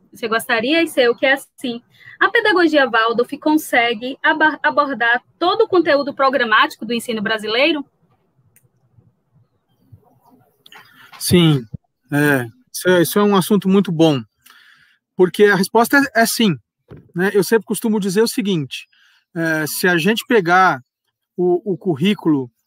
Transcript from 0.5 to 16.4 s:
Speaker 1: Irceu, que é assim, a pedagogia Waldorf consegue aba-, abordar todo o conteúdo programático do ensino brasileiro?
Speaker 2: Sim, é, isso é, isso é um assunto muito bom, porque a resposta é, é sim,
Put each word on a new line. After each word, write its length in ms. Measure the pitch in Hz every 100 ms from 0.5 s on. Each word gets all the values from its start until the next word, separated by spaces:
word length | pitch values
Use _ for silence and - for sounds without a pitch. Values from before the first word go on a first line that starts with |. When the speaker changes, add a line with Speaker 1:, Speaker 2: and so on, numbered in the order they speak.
| 233 247 330
Speaker 1:
Irceu, 340 | 320 285 240 233
que 80 |
é 80 | 269
assim, 480 | 277 - _ 247 233 _ _ - -
a 80 | 392
pedagogia 580 | 453 427 359 339 294 254
Waldorf 460 | 226 226 233 240 285
consegue 800 | 311 302 - 269 233 220 247 -
aba-, 360 | 302 320 208 -
abordar 600 | 294 294 285 233 233 247 _ -
todo 240 | 349 440
o 40 | 440
conteúdo 460 | 359 339 285 277
programático 720 | - 269 262 233 220 302 -
do 80 | 220
ensino 300 | 233 - 220
brasileiro? 600 | 214 214 214 233 311 302 - _ _ _ _ _ _ _ _ _ _ _ _ _ _ _ _ _ _ _ _ - _ _ _ _ _ _ _ - - _ - -
Speaker 2:
Sim, 460 | - 180 160 139 110 - _ _ -
é, 340 | 147 147 135 113 - _
isso 180 | - 180
é, 100 | 180
isso 180 | 160 208
é 40 |
um 120 | 208
assunto 320 | 196 - 208 190
muito 240 | 196 196
bom, 300 | 160 160 135 110 _ _ - _ _ _ _ _ -
porque 300 | 180 - 208
a 100 | 185
resposta 400 | 190 226 233 285 269
é, 60 | 226
é 60 | 226
sim, 280 | -